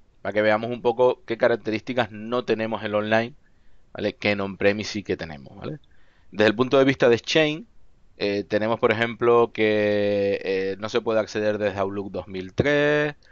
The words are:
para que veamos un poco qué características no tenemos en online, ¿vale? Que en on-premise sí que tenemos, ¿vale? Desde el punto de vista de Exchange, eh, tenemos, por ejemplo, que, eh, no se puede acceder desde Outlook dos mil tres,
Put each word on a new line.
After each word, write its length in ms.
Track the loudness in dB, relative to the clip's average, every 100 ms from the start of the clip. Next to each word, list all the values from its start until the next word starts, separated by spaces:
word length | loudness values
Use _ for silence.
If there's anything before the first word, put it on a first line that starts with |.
| _ _
para 100 | -6
que 100 | 0
veamos 280 | 2 2 0
un 120 | -2
poco 420 | 0 4 2 2
qué 120 | -4 0
características 760 | 2 2 -2 -6 -4 -4 -4
no 320 | -6 -6 -4
tenemos 400 | -2 -2 -2 -6
en 100 | -2
online, 400 | -2 2 0 0 -8 _ _ -20 -20 -16
¿vale? 220 | -6 -6
Que 160 | -2 -2
en 100 | -2
on-premise 520 | -4 0 0 0 -4
sí 100 | -8
que 140 | -6 -6
tenemos, 400 | -6 -14 -18 -14
¿vale? 240 | -12 -12 -16 -20 -20 _ -8
Desde 160 | 2 2
el 80 |
punto 240 | 4 4 4
de 60 |
vista 240 | 4 4 4
de 80 | 4
Exchange, 480 | 2 2 2 -2 -12 -20 -20 -20 -20 -6
eh, 260 | -4 -2
tenemos, 340 | -2 -2 0 0
por 140 | 0
ejemplo, 580 | 0 -2 0 4 4 4
que, 880 | 2 2 2 2 0 0 0 0 -2
eh, 320 | -2 -2 -4 -6
no 100 | -4
se 100 | -4
puede 180 | 0 0
acceder 400 | -2 -2 -2 0
desde 220 | -2 -2
Outlook 320 | -4 -4 -8
dos 160 | -8 -8
mil 240 | -10 -6
tres, 640 | -2 0 2 2 0 -2 -6 _